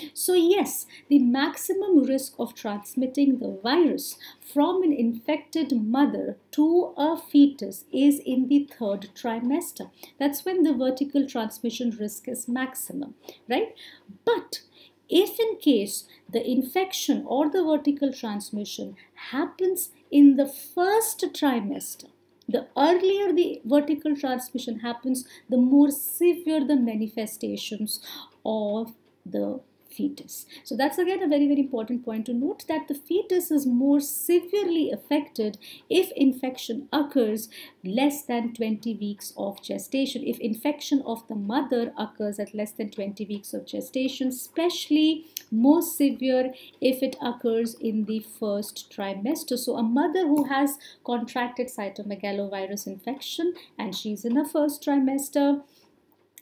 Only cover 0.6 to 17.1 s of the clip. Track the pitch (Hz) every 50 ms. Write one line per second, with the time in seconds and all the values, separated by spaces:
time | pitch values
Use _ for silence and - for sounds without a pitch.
0.6 | 277 - - - - - - - - - 285 285 254 240 240 269 285 330 - -
1.6 | - - 381 392 381 403 370 285 247 233 269 262 269 - - - 240 220 - -
2.6 | - 220 202 208 - - - 254 262 254 - 285 285 277 254 - 196 190 196 -
3.6 | - 233 277 349 339 262 185 - - - - - - - - _ - - - 285
4.6 | 294 339 370 381 370 320 285 233 233 233 233 - - - 311 302 - - - 330
5.6 | 311 - 269 226 214 214 233 269 285 220 196 190 - - 208 - _ _ - 294
6.6 | 302 320 339 349 359 - - 302 285 311 330 311 - - - 285 285 285 - -
7.6 | 214 - - - - _ - 262 277 285 285 - - - 254 254 262 247 285 285
8.6 | 285 - - - 233 202 202 196 202 214 - - - 233 226 233 247 240 277 339
9.6 | 349 - - - 185 - - _ - - - - 277 285 285 - - 370 370 370
10.6 | 311 311 277 240 262 254 254 - 285 285 - 285 269 - - 240 226 220 - -
11.6 | - 233 233 - 247 240 208 - 208 214 - - - 254 247 - - - 240 254
12.6 | 262 269 - - - - 180 180 - - - _ _ - - - _ - 240 302
13.6 | 453 440 - - - - - - _ - - - _ 453 466 359 - - - -
14.6 | - _ _ - - - _ _ _ - - 330 403 415 - - 453 440 415 -
15.6 | - 302 254 208 196 202 - - - - - _ _ - 185 226 - - 254 262
16.6 | 262 - - 370 381 381 - - - -